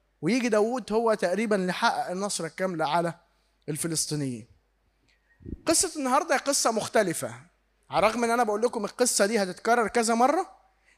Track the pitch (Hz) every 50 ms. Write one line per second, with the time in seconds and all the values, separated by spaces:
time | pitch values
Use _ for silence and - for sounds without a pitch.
0 | _ _ _ - 151 170 233 262 233 240 214 208 208 226 254 254 196 - 208 226
1 | 233 226 214 - 196 175 185 202 233 208 214 190 180 180 175 - 233 233 - 151
2 | 135 156 180 185 202 196 - - 165 156 - - 190 190 175 156 156 143 156 175
3 | 170 170 160 - _ _ _ _ _ _ _ _ _ - 156 147 - 170 160 147
4 | - - 156 151 143 131 120 110 117 _ _ _ _ _ _ _ _ _ _ _
5 | _ _ _ _ _ _ _ _ - - - - - - 330 - - 330 - 311
6 | 269 254 262 302 349 330 277 240 - 269 285 - - 254 226 214 - - - 233
7 | 208 175 156 - 131 110 117 123 - _ _ _ _ _ _ _ _ - 131 160
8 | 190 220 214 240 233 233 233 247 240 214 208 214 226 240 - 226 202 190 - -
9 | 247 240 - - 202 202 233 208 196 180 170 - - 220 240 240 220 202 - 240
10 | 226 220 233 226 247 277 320 370 359 - - _ _ _ _ _ _ _ _